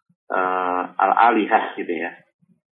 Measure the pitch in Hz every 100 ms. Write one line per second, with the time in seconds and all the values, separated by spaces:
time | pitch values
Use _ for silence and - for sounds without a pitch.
0 | _ _ - 92 92 92 90 90 87 -
1 | 95 - 110 113 101 110 - - 82 82
2 | 87 - _ _ _ _ _